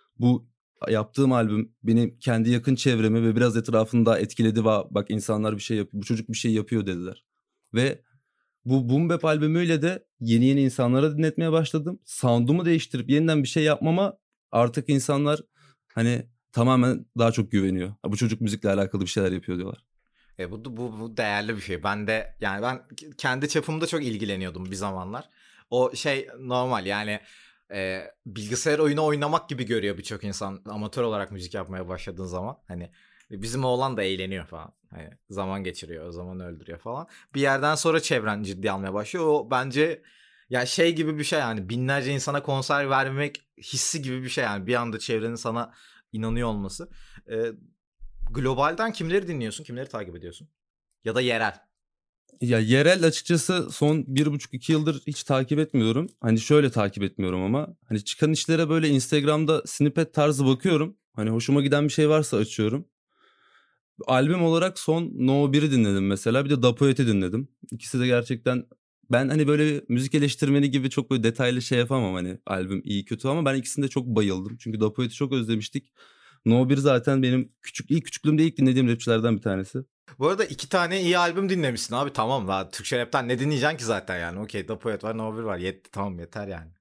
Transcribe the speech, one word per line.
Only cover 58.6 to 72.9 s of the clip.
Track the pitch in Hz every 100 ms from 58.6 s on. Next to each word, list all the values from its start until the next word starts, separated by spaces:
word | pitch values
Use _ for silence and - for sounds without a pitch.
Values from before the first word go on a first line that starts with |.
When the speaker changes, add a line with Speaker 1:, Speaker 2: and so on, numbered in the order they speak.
| 160
Speaker 1:
böyle | 160 156
Instagram'da | 135 - 151 143 151 156 156 -
snippet | - 147 165 156
tarzı | - 147 139 135
bakıyorum. | 131 196 156 160 - _ -
Hani | 110
hoşuma | 113 120 143
giden | 139 143
bir | 147
şey | - 151
varsa | 156 151 107
açıyorum. | 107 - 107 135 - _ _ _ _ _ _ _ _ _ _ - -
Albüm | 127 143 180
olarak | 165 165 185 180
son | - 165 165 -
No | 127 139 143
bir'i | 143 151
dinledim | 131 104 98 98
mesela. | 98 117 123 139
Bir |
de | 139
Da | 123 117
Poet'i | 139 127 120
dinledim. | 101 92 110 139 _ -
İkisi | 120 - 123
de | 127
gerçekten, | 120 117 120 - 127 - - _ _ -
ben | 120 135
hani | 151 143
böyle | 147 151 143 -
müzik | 120 135 156
eleştirmeni | 143 - 143 143 143
gibi | 135 131
çok | 139 120
böyle | 131
detaylı | 113 113 123 123
şey | 117 127
yapamam | 117 131 101
hani | 92 90 90 -
albüm | 95 92 98
iyi | -